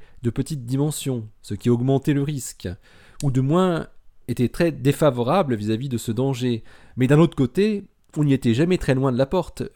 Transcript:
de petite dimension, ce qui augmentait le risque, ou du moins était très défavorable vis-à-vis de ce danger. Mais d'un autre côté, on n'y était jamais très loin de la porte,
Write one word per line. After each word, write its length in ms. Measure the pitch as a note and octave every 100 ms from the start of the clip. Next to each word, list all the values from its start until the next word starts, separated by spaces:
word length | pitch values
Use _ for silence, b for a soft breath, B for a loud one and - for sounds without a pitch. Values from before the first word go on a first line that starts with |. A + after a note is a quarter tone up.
| b b
de 80 | A#2
petite 340 | - - D3+
dimension, 640 | A#2+ C3+ D3+ - C#3 B2 G#2+ -
ce 140 | - G#2
qui 160 | A#2+
augmentait 420 | A#2+ C3 C3+ D#3
le 80 | C#3+
risque, 480 | C#3 C#3+ - - F#2+ G2 B B B B
ou 80 | C#3+
du 100 | B2+
moins 460 | C3+ E3+ F#3 D#3+ - - - - -
était 220 | A#2+ A#2
très 220 | - E3+
défavorable 840 | C#3 C3+ C#3 D3+ B2 A#2+ F#3 D3+ G#2+
vis-à-vis 340 | G#2 A2 C#3
de 80 | A#2
ce 140 | -
danger. 520 | A2 C3+ B2 B2+ A2+ b b b -
Mais 100 | B2+
d'un 100 | D3
autre 180 | E3+ -
côté, 500 | C3 - G#3+ G3+ - _ _ D#3
on 80 |
n'y 100 | D3
était 220 | C3+ A#2+ A2+
jamais 240 | E3+ F3+
très 160 | - C3
loin 160 | C3+
de 60 | A#2+
la 100 | C#3
porte, 360 | F#3 - - B2